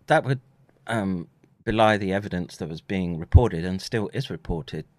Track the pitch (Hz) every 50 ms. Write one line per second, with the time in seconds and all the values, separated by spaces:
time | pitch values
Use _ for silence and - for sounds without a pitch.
0 | _ - 156 160 - 127 135 131 - _ _ _ _ _ _ _ _ - 113 113
1 | 98 95 95 87 80 - _ _ _ _ _ _ _ 113 104 110 110 107 107 101
2 | 101 95 95 98 101 101 90 90 87 - - - 92 76 82 82 - - 104 95
3 | 90 87 87 80 87 - - 127 123 107 92 82 85 92 92 95 - - - 113
4 | 101 - - 113 - - 95 80 - - 87 80 71 - - 78 - - _